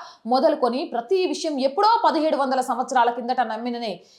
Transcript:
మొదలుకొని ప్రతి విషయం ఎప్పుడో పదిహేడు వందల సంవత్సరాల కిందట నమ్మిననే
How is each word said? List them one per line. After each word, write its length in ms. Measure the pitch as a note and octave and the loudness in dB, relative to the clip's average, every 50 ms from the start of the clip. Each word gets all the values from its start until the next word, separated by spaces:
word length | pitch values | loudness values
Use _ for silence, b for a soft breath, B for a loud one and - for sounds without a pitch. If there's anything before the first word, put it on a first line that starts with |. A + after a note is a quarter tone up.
| B B B B B | B B B B B
మొదలుకొని 640 | A3 B3+ C4+ C#4+ D#4 D4+ - - A#3 A#3+ C4+ E4 - A#3+ | 0 2 4 4 4 2 2 0 0 0 -2 -4 -4 -6
ప్రతి 320 | A#3 A#3 - F#4+ F#4 F#4 | -6 -2 0 0 2 2
విషయం 340 | C#4+ D4 - - D#4+ D4+ C4 | 0 -2 -2 -4 -4 -2 0
ఎప్పుడో 420 | C4 C4+ C4+ G4 G#4 A4 A#4 A4+ G4+ | 0 0 2 2 4 4 4 4 2
పదిహేడు 320 | D4+ D4 D#4+ D4+ D#4 D#4 | 2 2 2 2 0 0
వందల 240 | C4 C#4 B3+ C4 B3+ | 0 0 0 0 0
సంవత్సరాల 480 | B3+ B3+ A#3 A#3+ B3+ - C4+ B3+ A#3 A#3+ | 0 -2 -2 -4 -2 0 2 2 2 2
కిందట 300 | A#3+ B3+ A3+ A#3+ B3+ B3+ | 0 -2 -4 -4 -2 -2
నమ్మిననే 600 | A#3+ A3 A3 A3 A#3 B3 A#3+ A#3 A#3+ G#3+ F3+ E3+ b b b | -2 -2 -4 -6 -6 -6 -6 -6 -6 -6 -8 -8 b b b